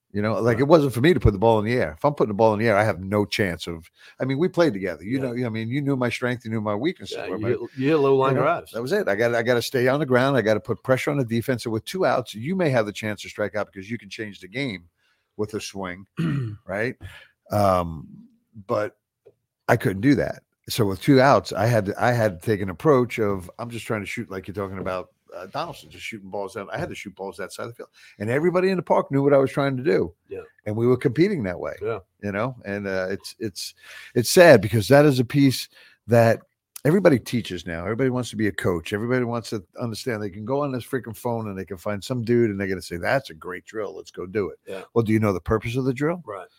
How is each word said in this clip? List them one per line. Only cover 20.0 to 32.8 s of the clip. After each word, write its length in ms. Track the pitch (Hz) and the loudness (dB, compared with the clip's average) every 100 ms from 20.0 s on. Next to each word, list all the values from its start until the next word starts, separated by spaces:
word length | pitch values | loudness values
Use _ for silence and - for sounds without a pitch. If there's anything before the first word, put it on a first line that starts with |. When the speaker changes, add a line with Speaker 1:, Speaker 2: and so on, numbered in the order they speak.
Speaker 1:
do 140 | 123 117 | 2 2
that. 260 | 69 - - _ - | 0 -6 -16 _ -8
So 160 | - 101 | -2 -2
with 160 | 95 | 0
two 200 | - 131 | 4 6
outs, 300 | 131 110 - | 8 6 2
I 120 | - 113 | 0 2
had 200 | 117 95 | 2 0
to, 160 | - | 0
I 100 | 117 | 0
had 280 | 120 107 82 | 2 0 0
to 40 | - | -2
take 160 | 104 | -2
an 80 | 98 | -2
approach 500 | 82 160 131 120 - | -2 2 4 2 -2
of, 320 | 104 98 87 - | -2 -2 -6 -12
I'm 100 | 120 | -12
just 160 | 117 - | -10 -6
trying 160 | 110 | -6
to 60 | 95 | -6
shoot, 240 | - 107 | -10 -10
like 160 | 95 92 | -10 -10
you're 80 | 92 | -8
talking 240 | 98 95 | -8 -6
about, 300 | 92 92 - _ _ 87 | -6 -6 -8 _ _ -16
uh, 100 | 92 | -12
Donaldson, 420 | 139 170 135 78 | -10 -10 -12 -20
just 160 | 87 - | -16 -14
shooting 240 | 110 95 | -14 -12
balls 260 | 104 95 107 | -8 -8 -8
down. 140 | 95 | -10
I 60 | 110 | -8
had 100 | 170 | -8
to 60 | 98 | -10
shoot 180 | 101 | -14
balls 240 | 87 95 95 | -12 -12 -10
that 140 | 92 | -12
side 120 | - | -10
of 60 | 110 | -12
the 40 | 117 | -14
field, 140 | - _ - - | -18 _ -20 -10
and 120 | 104 | -4
everybody 400 | 131 175 175 190 | 0 0 2 0
in 80 | 185 | 0
the 40 | |
park 300 | - - - | 0 0 2
knew 100 | 139 | 0
what 120 | 139 | 4
I 40 | 139 | 4
was 140 | 135 | 4
trying 240 | - 139 131 | 0 -2 -2
to 60 | |
do. 280 | 139 185 90 - _ | 0 0 -2 -6 _
Speaker 2:
Yeah. 100 | 95 - _ 107 | -14 -14 _ -6
Speaker 1:
And 100 | 107 | 0
we 120 | 117 | 2
were 100 | 123 | 2
competing 460 | 143 123 190 180 | 2 2 2 2
that 160 | 95 85 | -4 -4
way. 160 | 73 71 | -8 -8
Speaker 2:
Yeah. 180 | 107 107 - _ | -6 -8 -10 _
Speaker 1:
You 80 | 104 | -6
know, 240 | 98 123 123 98 | -4 -4 -6 -8
and, 220 | 101 | -6